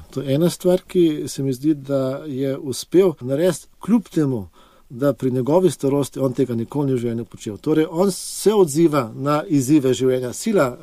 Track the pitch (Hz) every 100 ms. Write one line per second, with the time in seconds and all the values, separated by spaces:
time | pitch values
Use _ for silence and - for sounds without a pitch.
0 | 82 135 139 139 170 - 180 180 - 185
1 | 165 151 139 - 135 127 147 147 135 139
2 | 131 135 156 127 139 139 143 120 - 170
3 | 190 147 123 139 180 165 - _ - 233
4 | - 165 143 123 90 _ - _ - 120
5 | 143 131 131 127 123 170 185 - 135 143
6 | 135 139 135 123 123 117 113 143 139 127
7 | 117 113 117 - - 98 147 156 156 165
8 | 196 180 - - 196 214 170 139 170 147
9 | 110 127 139 151 151 143 123 156 131 120
10 | 131 127 123 - 226 202 123 120